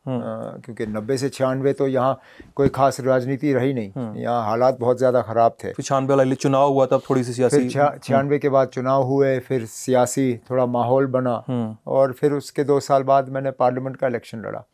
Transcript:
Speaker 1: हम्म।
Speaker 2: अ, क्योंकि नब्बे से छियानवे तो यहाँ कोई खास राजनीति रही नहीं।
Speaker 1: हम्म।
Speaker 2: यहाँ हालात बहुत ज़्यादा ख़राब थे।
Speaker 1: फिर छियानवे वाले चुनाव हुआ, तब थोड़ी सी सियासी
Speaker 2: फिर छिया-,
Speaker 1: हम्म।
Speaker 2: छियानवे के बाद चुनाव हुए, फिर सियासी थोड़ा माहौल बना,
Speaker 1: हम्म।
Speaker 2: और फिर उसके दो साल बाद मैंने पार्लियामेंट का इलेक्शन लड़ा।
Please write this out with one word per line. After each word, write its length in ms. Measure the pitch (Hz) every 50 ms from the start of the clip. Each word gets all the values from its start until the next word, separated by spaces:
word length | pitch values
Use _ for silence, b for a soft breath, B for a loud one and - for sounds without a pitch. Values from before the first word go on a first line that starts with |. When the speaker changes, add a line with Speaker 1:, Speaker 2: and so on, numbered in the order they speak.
| -
Speaker 1:
हम्म। 140 | 135 131 120
Speaker 2:
अ, 360 | 117 113 110 113 113 110 - - -
क्योंकि 220 | - 110 107 117
नब्बे 300 | 107 107 107 107 113 135
से 120 | 123 135 135
छियानवे 440 | - - 131 131 131 135 131 139
तो 160 | 139 - 139 135
यहाँ 320 | 131 127 123 135 127 B B B B B B B B
कोई 120 | - 139 135
खास 320 | - 131 139 135 127 -
राजनीति 520 | 123 131 131 131 123 131 139 123 - 147
रही 220 | 135 120 123 139 139
नहीं। 180 | 123 107 98 95
Speaker 1:
हम्म। 200 | 139 123 110 104
Speaker 2:
यहाँ 280 | - 120 113 120 120 113
हालात 360 | 104 110 120 127 131 120 117
बहुत 180 | 117 123 127 117
ज़्यादा 240 | 131 127 123 123
ख़राब 340 | 110 113 110 113 117 117 - - -
थे। 80 | 95
Speaker 1:
फिर 120 | - - 139
छियानवे 300 | - 139 135 135 131 139
वाले 200 | 139 131 131 135
चुनाव 380 | - - 143 135 135 143 143
हुआ, 140 | 135 135 131
तब 160 | 127 135 131 - -
थोड़ी 140 | 135 131 123
सी 80 | 123
सियासी 260 | 120 123 127 120 143 143
Speaker 2:
फिर 120 | 127 127
छिया-, 180 | 123 139 143 147
Speaker 1:
हम्म। 100 | 143 -
Speaker 2:
छियानवे 400 | - - 135 135 139 143 147 143
के 100 | 147 143
बाद 200 | 131 135 131 127
चुनाव 340 | - 131 123 131 135 139
हुए, 360 | 131 123 139 139 139 135 131 127
फिर 280 | 123 - 131 127 110
सियासी 720 | 110 - - - 131 127 123 123 120 - 139 135 127 117 107 _ -
थोड़ा 160 | 127 131 127
माहौल 400 | 123 123 120 117 117 131 135 139
बना, 380 | 135 123 127 127 123 117 107 - -
Speaker 1:
हम्म। 280 | 127 120 113 110 110 - -
Speaker 2:
और 260 | - 131 135 135 131
फिर 200 | 123 - - 147
उसके 320 | 143 143 - - - - 143
दो 160 | 131 143 139
साल 220 | - - 143 135
बाद 260 | 131 135 135 139 135 131
मैंने 220 | 135 135 139 135
पार्लियामेंट 460 | 135 - 127 123 127 127 131 135 127
का 100 | - 135
इलेक्शन 320 | 127 120 110 - - - 113
लड़ा। 260 | 101 104 107 104 104 _